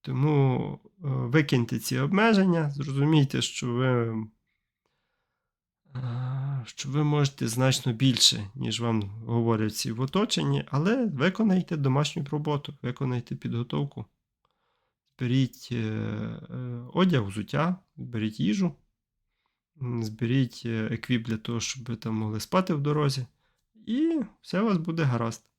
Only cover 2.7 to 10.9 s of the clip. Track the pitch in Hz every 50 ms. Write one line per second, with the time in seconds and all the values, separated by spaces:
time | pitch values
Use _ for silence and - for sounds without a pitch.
2.7 | 139 139 139 135 135 139 143 151 160 156 139 135 - 127 123 - - - - 123
3.7 | 120 123 127 131 127 120 117 113 113 110 110 107 _ _ _ _ _ _ _ _
4.7 | _ _ _ _ _ _ _ _ _ _ _ _ _ _ _ _ _ _ _ _
5.7 | _ _ _ _ 139 123 127 123 120 123 127 127 131 135 131 139 139 131 117 -
6.7 | - - - 135 131 147 151 147 147 147 147 135 - - 127 117 110 123 131 131
7.7 | 127 - - 131 117 110 131 135 120 110 - - 120 113 104 98 - 131 127 117
8.7 | 107 113 117 117 113 110 104 98 104 110 113 117 117 117 117 113 113 107 107 107
9.7 | 104 - - 123 113 113 131 135 - 185 208 214 - 180 151 139 139 139 - -
10.7 | - 139 156 190